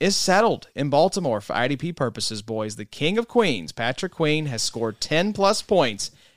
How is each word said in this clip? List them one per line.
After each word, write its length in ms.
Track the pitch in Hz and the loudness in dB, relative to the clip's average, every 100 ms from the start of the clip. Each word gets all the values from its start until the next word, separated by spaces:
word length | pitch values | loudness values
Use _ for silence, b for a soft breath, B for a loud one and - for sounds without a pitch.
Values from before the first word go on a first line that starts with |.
is 140 | 185 202 | 0 2
settled 520 | - 190 220 143 - | 2 4 4 0 -6
in 160 | - 143 | -6 0
Baltimore 500 | 143 185 208 165 107 | 4 4 2 -2 -2
for 140 | - - | -2 -2
I 120 | 127 | 0
D 80 | 139 | -2
P 160 | 170 | -4
purposes, 500 | 170 123 107 - 110 | -4 -4 -2 -6 -6
boys. 340 | 107 110 107 107 | -6 -4 -4 -8
The 80 | |
King 320 | 104 - 147 214 | -12 -4 -2 0
of 120 | 233 | 0
Queens, 440 | 240 208 113 80 | 2 2 0 -6
Patrick 400 | - 117 127 185 | -4 -4 -2 -4
Queen, 340 | - 156 156 151 | -2 0 0 -2
has 140 | 113 | -4
scored 400 | - 117 113 - | -4 -4 -4 -4
ten 320 | - 156 196 | -2 0 0
plus 300 | 208 196 - | 2 2 2
points 480 | - 190 135 101 - b b | 2 2 2 0 -10 b b